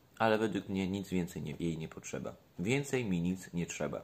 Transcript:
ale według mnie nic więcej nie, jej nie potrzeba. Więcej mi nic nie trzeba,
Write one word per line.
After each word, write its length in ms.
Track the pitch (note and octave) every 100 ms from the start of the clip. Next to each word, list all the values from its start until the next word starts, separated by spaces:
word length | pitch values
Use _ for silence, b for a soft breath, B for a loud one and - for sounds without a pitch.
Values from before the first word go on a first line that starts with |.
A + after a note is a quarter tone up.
| - -
ale 180 | A2 G#2+
według 320 | A2+ G2 G2
mnie 180 | F#2+ F#2
nic 220 | G2 F#2
więcej 320 | F#2 E2+ F2
nie, 140 | D2+ C#2
jej 180 | E2+ D#2+
nie 100 | D#2+
potrzeba. 480 | - - C2 E2+ - - -
Więcej 460 | F#2 C#3 - C3 A2+
mi 160 | F2
nic 320 | F2 F#2+ -
nie 120 | E2+ E2
trzeba, 360 | - D2 -